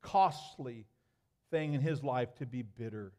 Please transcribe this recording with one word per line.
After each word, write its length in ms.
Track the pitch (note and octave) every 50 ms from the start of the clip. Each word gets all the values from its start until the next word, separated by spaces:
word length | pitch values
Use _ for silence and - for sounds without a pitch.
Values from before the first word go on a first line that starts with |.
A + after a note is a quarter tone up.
costly 840 | - - - G3+ F#3+ F3+ C#3+ D3 - - - - C#3 B2+ A#2+ A2+ G#2+ - _ _ _ _ _ _ _ _ _ _ _ _
thing 240 | - D#3+ D#3 D3+ D3
in 80 | C#3
his 220 | C3+ D#3+ D#3 D3 C#3
life 300 | C#3 B2+ B2+ B2 A#2+ -
to 100 | - C#3+
be 160 | B2 A#2+ B2
bitter. 520 | A#2+ G#2+ G2 - A#2 A2+ G#2+ G#2+ G#2 F#2+ F#2+